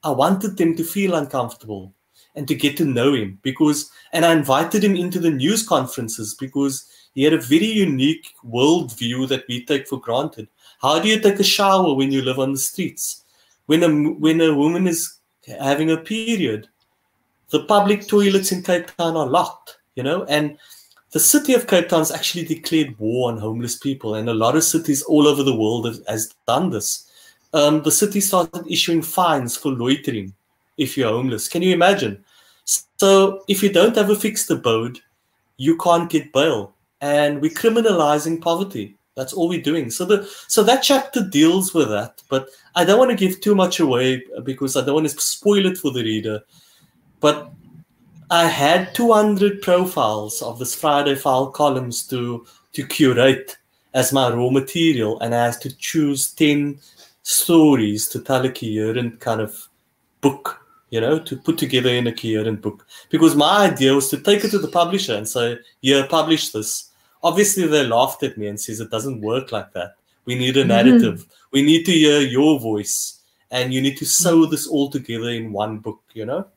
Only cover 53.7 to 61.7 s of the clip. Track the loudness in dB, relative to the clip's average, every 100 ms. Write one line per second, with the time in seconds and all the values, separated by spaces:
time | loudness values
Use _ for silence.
53.7 | _ _ -2 0 2 2 0 2 0 0
54.7 | 0 2 2 -2 -4 -2 0 0 -2 -12
55.7 | -12 -6 -2 0 -2 -6 0 2 2 -2
56.7 | -6 _ _ -20 _ -4 -4 4 6 8
57.7 | 6 2 -2 -6 -8 -2 0 0 -4 -6
58.7 | -4 -2 -4 -6 -8 -6 -4 -4 -10 -20
59.7 | _ _ _ _ _ 0 0 -12 -14 _
60.7 | _ _ -4 0 -2 -4 -8 -4 -4 0